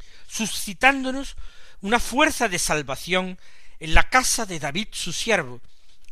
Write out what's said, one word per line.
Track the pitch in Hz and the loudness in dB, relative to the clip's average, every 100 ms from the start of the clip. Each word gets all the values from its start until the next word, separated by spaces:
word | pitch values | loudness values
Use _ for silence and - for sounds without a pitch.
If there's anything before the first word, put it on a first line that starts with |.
| - - - | -14 -14 -10
suscitándonos | - 214 - - 185 262 277 262 269 269 - - - - - | -6 -4 -4 -6 2 2 4 -2 -4 -6 -6 -8 -10 -14 -10
una | 196 233 | 0 0
fuerza | - 247 311 - 226 | 2 4 2 4 -2
de | 175 | 0
salvación | - 151 139 131 165 185 185 185 - - - - | 0 0 -2 -8 -2 -2 -2 -8 -12 -12 -12 -10
en | 160 165 | 8 8
la | - | 10
casa | 254 262 - 214 | 6 4 0 -2
de | 165 | -4
David | 143 160 214 | -4 -4 -6
su | - - | -6 -6
siervo, | - 226 196 131 120 - - - - - | -4 0 0 0 -8 -12 -14 -14 -14 -10